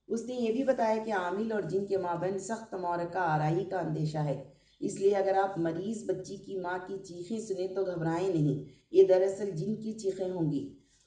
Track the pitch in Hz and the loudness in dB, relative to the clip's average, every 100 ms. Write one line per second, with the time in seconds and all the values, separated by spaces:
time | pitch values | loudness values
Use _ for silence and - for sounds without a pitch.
0 | - 226 226 254 226 233 262 254 220 220 | -6 -4 -4 -2 0 2 2 4 2 2
1 | 220 196 175 196 226 214 160 185 202 190 | 0 -2 0 -2 -2 -2 0 -2 0 0
2 | 175 165 180 196 202 220 - 190 175 170 | 0 0 -2 -2 -4 -6 -6 -6 -2 -2
3 | 170 185 170 156 151 175 185 185 160 156 | -2 0 2 2 2 0 0 -2 -2 -2
4 | 151 156 147 135 - - _ - - - | -2 -2 -2 -2 -8 -20 _ -8 -6 2
5 | 196 196 190 190 196 165 165 165 202 214 | 4 4 4 2 2 0 -2 -2 -4 -4
6 | 185 180 - 196 196 190 175 180 - 196 | -4 -4 -6 -12 -8 -6 -4 -4 -6 -10
7 | 170 175 175 226 196 185 185 190 185 175 | -10 -12 -8 -6 -4 -4 -2 -2 -2 0
8 | 160 170 190 165 147 127 - - _ 185 | 0 0 2 2 2 0 -4 -18 _ 8
9 | 185 185 190 208 202 160 196 220 220 214 | 8 8 4 0 -4 -4 -4 -4 -6 -6
10 | 190 185 185 180 156 139 - - _ _ | -4 -2 -2 0 0 0 -4 -12 _ _